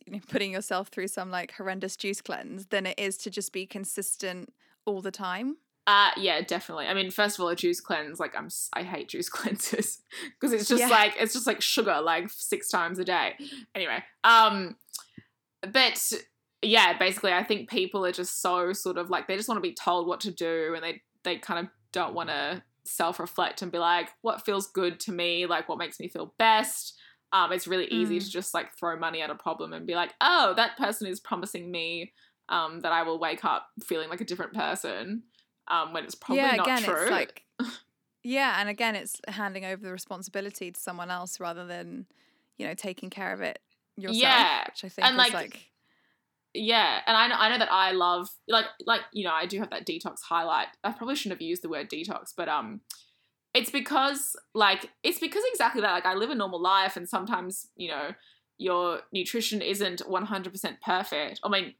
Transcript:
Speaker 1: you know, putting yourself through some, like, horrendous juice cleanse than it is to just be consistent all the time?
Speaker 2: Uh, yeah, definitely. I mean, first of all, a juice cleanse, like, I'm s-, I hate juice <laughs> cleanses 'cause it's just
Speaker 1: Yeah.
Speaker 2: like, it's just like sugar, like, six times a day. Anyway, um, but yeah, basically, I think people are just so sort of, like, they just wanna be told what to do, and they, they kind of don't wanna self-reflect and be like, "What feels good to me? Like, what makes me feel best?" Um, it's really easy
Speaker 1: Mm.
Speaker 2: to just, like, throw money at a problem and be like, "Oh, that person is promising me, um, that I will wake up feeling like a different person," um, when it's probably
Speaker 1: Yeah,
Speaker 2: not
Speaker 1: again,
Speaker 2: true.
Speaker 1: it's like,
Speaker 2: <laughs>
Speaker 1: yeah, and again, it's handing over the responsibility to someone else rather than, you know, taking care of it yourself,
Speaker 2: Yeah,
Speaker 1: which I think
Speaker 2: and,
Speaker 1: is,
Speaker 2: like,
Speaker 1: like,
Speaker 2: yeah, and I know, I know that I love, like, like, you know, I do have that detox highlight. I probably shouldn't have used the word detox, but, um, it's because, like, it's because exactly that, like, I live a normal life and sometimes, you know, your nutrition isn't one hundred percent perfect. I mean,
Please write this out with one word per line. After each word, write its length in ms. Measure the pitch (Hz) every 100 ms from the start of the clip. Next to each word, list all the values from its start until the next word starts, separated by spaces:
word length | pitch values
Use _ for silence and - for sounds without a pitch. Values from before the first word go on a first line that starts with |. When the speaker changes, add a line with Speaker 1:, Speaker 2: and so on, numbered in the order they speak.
| -
Speaker 1:
you 60 |
know, 80 | 196 -
putting 220 | 254 196
yourself 360 | 185 - 185 202
through 200 | - 185
some, 220 | - 185
like, 220 | 185 -
horrendous 440 | - 190 190 190 -
juice 240 | 202 202
cleanse 460 | - - - 190 190
than 200 | 202 190
it 120 | -
is 180 | 196 190
to 120 | 208
just 220 | 196 190
be 120 | 190 190
consistent 880 | 202 196 - 196 - 190 180 175 _ _ _
all 160 | - 196
the 100 | 190
time? 440 | - 185 185 254 311 _ _ -
Speaker 2:
Uh, 240 | 202 302 -
yeah, 240 | 190 156
definitely. 440 | 180 - - 160 139
I 80 |
mean, 160 | 196 190
first 280 | 190 208 208
of 40 |
all, 60 | 175
a 80 | 175
juice 240 | 175 175
cleanse, 400 | - 165 151 160
like, 160 | 156 -
I'm 100 | 156
s-, 220 | - -
I 100 | -
hate 260 | 185 156 -
juice 200 | - 175
<laughs> 20 |
cleanses 720 | - 208 202 - 220 - - _ - 302 -
'cause 120 | 269
it's 160 | 226 208
just 120 | 240
Speaker 1:
Yeah. 80 | 247
Speaker 2:
like, 260 | 226 208 -
it's 140 | 220
just 140 | 247 233
like 140 | 208
sugar, 380 | - - 214 151
like, 280 | 160 165 180
six 380 | - - 196 -
times 300 | 180 170 185
a 60 |
day. 320 | 180 175 107 - 285 277 226
Anyway, 300 | 202 165 120 - _
um, 520 | 226 226 220 202 180 - _ - - - - _ _ _ 190
but 400 | 262 247 - - - - _ _ _
yeah, 340 | 220 220 185 170
basically, 340 | 190 196 202
I 100 | 180
think 240 | - 208 117
people 340 | 220 185 202
are 80 | 180
just 280 | 180 180 -
so 300 | 185 180 175
sort 260 | 202 185 175
of, 120 | 175
like, 160 | 175 -
they 100 | 190
just 120 | 226
wanna 120 | 214
be 120 | 175
told 340 | - - 175 170
what 140 | 165
to 100 | 208
do, 440 | 170 165 165 160
and 100 | 165
they, 180 | 165 156 _ _
they 140 | 180 175
kind 280 | - 170 175
of 60 | - _
don't 220 | 190 165
wanna 500 | 220 185 147 143 180 - _
self-reflect 800 | - - 170 175 170 - 170 -
and 80 | 175
be 60 | 170
like, 320 | 170 175 170 -
"What 220 | 226 -
feels 220 | - 196 196
good 340 | - 175 170
to 120 | -
me? 340 | 175 175 170 175
Like, 220 | 165 165
what 100 | 165
makes 200 | 165 -
me 80 | 165
feel 260 | 165 165 -
best?" 600 | 226 220 - - - - - _ _
Um, 200 | 190 175
it's 140 | 185 170
really 180 | 185 -
easy 320 | 226 - 175
Speaker 1:
Mm. 60 |
Speaker 2:
to 60 | 196
just, 240 | 175 190
like, 200 | 165 - -
throw 200 | 170 160
money 240 | 165 165
at 80 | 151
a 40 |
problem 380 | 151 170 165 165
and 140 | 165 170
be 80 |
like, 200 | 175 170 -
"Oh, 340 | 294 349 220
that 220 | 202 233 -
person 300 | 220 226 196
is 140 | 185
promising 500 | - 180 180 180 175
me, 420 | 175 165 170 170 _ _ _ -
um, 320 | 175 160 165
that 120 | 165
I 100 | 165
will 160 | 165 165
wake 260 | 160 170
up 260 | 175 131 - -
feeling 240 | - 165 160
like 120 | 180
a 40 |
different 280 | 220 180 190
person," 680 | 214 - - 147 95 151 226 - _ _ _ -
um, 240 | 170 160
when 120 | 160
it's 100 | -
probably 280 | - - 262
Speaker 1:
Yeah, 140 | 277 226
Speaker 2:
not 100 | 247
Speaker 1:
again, 140 | 254
Speaker 2:
true. 180 | 208 160
Speaker 1:
it's 80 | 202
like, 360 | 190 - - - -
Speaker 2:
<laughs> 640 | 240 - - _ _ _
Speaker 1:
yeah, 360 | 240 269 269 190
and 80 | 208
again, 260 | 208 226 208
it's 240 | - - -
handing 360 | 202 202 190
over 180 | 185 190
the 100 | 196
responsibility 800 | 185 - 180 190 196 196 202 180
to 80 | 180
someone 300 | - 175 175
else 280 | 180 180 -
rather 260 | 175 170 175
than, 400 | 175 175 180 185 _ _ _ _ -
you 100 | 196
know, 80 |
taking 340 | 185 196 180 185
care 220 | 196 190
of 80 | 190
it 200 | 185 - _ _ _ -
yourself, 240 | 196 226
Speaker 2:
Yeah, 420 | 262 254 180 127 -
Speaker 1:
which 180 | -
I 40 | 190
think 180 | - 262
Speaker 2:
and, 80 |
Speaker 1:
is, 40 | 254
Speaker 2:
like, 140 | 240
Speaker 1:
like, 360 | 190 135 - - _ _ _ _ _ _ _ _
Speaker 2:
yeah, 480 | - 220 226 170 110 -
and 100 | 226
I 120 | 240
know, 80 | -
I 120 | 220
know 80 | 240
that 120 | 226
I 220 | 190 190
love, 360 | 185 175 175 190 - -
like, 180 | 226 214 -
like, 180 | - 226 -
you 120 | 214
know, 80 | 180
I 140 | 160 180
do 120 | 196
have 100 | 208
that 160 | - -
detox 340 | 165 175 -
highlight. 440 | - 170 165 147 - -
I 80 | 202
probably 240 | 220 226
shouldn't 260 | 277 208 180
have 60 | 165
used 160 | 175
the 60 | 165
word 200 | 151 -
detox, 440 | 151 185 - - -
but, 120 | 165
um, 320 | 151 110 107 - - _ _ _ _ _
it's 160 | 254 262
because, 680 | 277 269 294 277 277 - - -
like, 360 | 220 202 190 - _
it's 160 | - 359
because 220 | 330 415 494
exactly 320 | 480 233 240
that, 100 | 208
like, 140 | 180 180
I 80 |
live 160 | 185 233
a 40 |
normal 260 | 262 196 175
life 360 | 180 190 190 180
and 120 | 175
sometimes, 600 | 196 196 196 185 - - -
you 120 | 170
know, 240 | 147 147 208 _ _ _ -
your 420 | 185 175 175 165 -
nutrition 500 | 196 180 233 220 214
isn't 380 | - 202 196 175
one 220 | - 185 202
hundred 260 | 196 185
percent 280 | 190 190 -
perfect. 580 | - 185 208 147 147 -
I 60 | 208
mean, 260 | 196 175